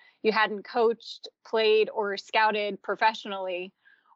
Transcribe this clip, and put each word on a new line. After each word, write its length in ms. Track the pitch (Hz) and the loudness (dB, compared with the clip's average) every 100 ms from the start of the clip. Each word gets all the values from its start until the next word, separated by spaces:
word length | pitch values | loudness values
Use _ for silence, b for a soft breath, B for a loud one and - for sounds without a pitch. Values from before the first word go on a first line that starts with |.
| b b | b b
You 100 | 220 | 0
hadn't 320 | 214 214 208 | 2 0 -2
coached, 640 | - 247 226 220 - - - - - | -4 2 2 0 -8 -20 -20 -20 -4
played, 440 | 220 220 220 214 | 0 4 4 2
or 260 | 220 202 196 | -2 -4 -6
scouted 640 | - 226 220 214 208 196 | -2 2 2 0 -4 -6
professionally. 920 | - 190 220 226 220 196 185 180 185 b b b b | -6 0 0 0 -6 -8 -6 -6 -10 b b b b